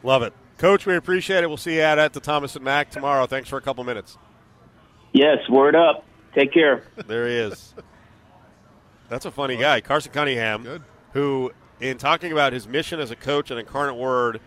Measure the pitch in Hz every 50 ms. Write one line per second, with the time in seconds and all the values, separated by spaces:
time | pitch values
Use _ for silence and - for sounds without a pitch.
0 | - 123 135 131 117 104 - _ _ _ _ - - 180 202 196 - 196 185 170
1 | 156 - 185 185 165 - 196 185 170 165 151 147 - 175 160 160 156 156 151 151
2 | 151 151 - 143 - 143 151 147 139 131 - 147 131 135 139 147 147 - - 139
3 | 139 139 143 135 127 120 135 135 123 - 139 135 - 139 135 120 123 123 120 104
4 | - - - - _ _ _ _ _ _ _ _ _ _ _ _ _ _ _ _
5 | _ _ - 135 139 151 147 - - - 120 135 135 147 151 165 170 160 147 -
6 | - _ _ _ - _ - 147 139 139 - 170 160 147 131 113 - - _ -
7 | 208 - 110 117 120 120 120 120 113 104 90 - - - _ - - _ _ _
8 | _ _ _ _ _ _ _ - _ _ _ _ _ _ _ _ _ _ _ _
9 | _ _ 113 123 - 190 - - 143 135 127 117 - 151 143 117 - - 160 151
10 | 139 143 - 147 147 143 131 120 113 110 107 107 120 117 147 175 143 _ - _
11 | _ _ - 139 143 143 139 131 127 123 - _ _ _ _ _ 117 131 131 117
12 | - 139 160 170 180 175 156 147 143 135 123 127 107 107 123 151 156 - 175 160
13 | 147 113 117 _ - 127 143 143 143 - 135 117 110 - - 135 143 139 127 117
14 | 127 131 127 123 123 120 113 110 -